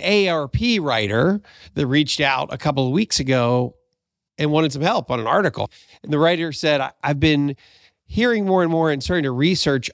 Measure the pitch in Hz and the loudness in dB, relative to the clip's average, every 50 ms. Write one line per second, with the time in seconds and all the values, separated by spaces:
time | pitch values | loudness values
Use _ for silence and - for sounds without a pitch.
0 | - 180 208 208 196 185 170 160 147 135 - - 226 240 233 208 160 143 123 113 | 0 0 2 2 2 2 0 -2 -2 -4 -4 -2 0 0 0 0 0 0 0 0
1 | 107 98 104 113 135 175 202 208 - - - - - - - 147 147 123 135 151 | 0 0 2 2 2 2 2 0 -4 -8 -18 -20 -20 -10 -6 -4 -2 0 2 2
2 | 151 143 - - 147 139 135 131 143 - - 127 - 156 143 139 131 127 131 180 | 2 0 0 0 0 0 0 0 -2 -6 -8 -4 -2 -2 0 0 0 0 0 0
3 | 220 - - - 139 131 131 127 120 120 123 123 123 120 - _ _ _ _ _ | -2 -2 -2 -2 0 0 2 2 2 2 2 0 0 -2 -6 _ _ _ _ _
4 | _ _ _ _ _ _ _ - 151 147 147 156 160 156 131 135 147 180 233 220 | _ _ _ _ _ _ _ -4 -2 0 2 2 2 0 0 -2 0 0 0 0
5 | 131 - - 120 220 117 139 190 202 160 - - 104 - - - - _ - - | -2 -2 -4 -4 -2 0 0 2 2 0 -2 -4 -6 -8 -10 -14 -20 _ -20 -18
6 | - - 151 147 156 165 175 160 170 165 139 - - 160 147 143 131 135 - _ | -6 -4 0 2 2 2 2 0 -2 -6 -6 -4 -2 0 0 0 -2 -4 -8 _
7 | - 139 147 139 151 156 151 143 143 143 139 - _ _ _ _ _ _ _ _ | -4 -4 -2 2 2 2 2 2 2 0 -4 -6 _ _ _ _ _ _ _ _
8 | _ - - 202 233 247 233 214 202 190 190 185 175 165 170 165 160 160 151 135 | _ -8 -2 0 0 2 2 0 0 2 2 2 2 2 0 0 0 0 0 -2
9 | 127 - 180 175 147 135 123 123 143 175 185 160 - 156 139 131 113 - | -4 -2 -2 -2 -2 -2 -2 0 0 0 0 0 0 0 0 0 -2 -6